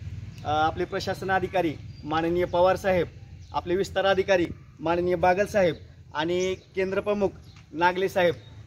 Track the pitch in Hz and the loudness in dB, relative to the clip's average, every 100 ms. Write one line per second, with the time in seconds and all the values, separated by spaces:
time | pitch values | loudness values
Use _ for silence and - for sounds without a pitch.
0 | - - - - - 151 160 180 175 196 | -12 -12 -12 -10 -4 0 2 0 -4 -4
1 | 196 185 190 190 180 185 170 131 - - | -4 -4 -2 0 0 0 0 -2 -10 -12
2 | 127 156 165 175 180 175 185 185 196 185 | -4 -2 0 0 0 4 4 4 2 0
3 | 143 - - - - 147 175 180 185 196 | 0 -6 -18 -18 -10 -6 -2 -2 -2 0
4 | 190 190 190 190 165 - - - 160 175 | 2 2 4 2 0 -6 -18 -8 -2 0
5 | 180 180 180 180 202 214 180 147 - - | 0 2 4 4 2 2 2 0 -8 -20
6 | - 143 165 180 185 190 - - 190 190 | -10 -4 -2 0 -2 -4 -8 -4 -2 -2
7 | 202 208 196 - - - - 151 175 180 | -2 0 0 -2 -16 -20 -12 0 2 2
8 | 190 190 175 - - - | 0 2 2 2 -8 -20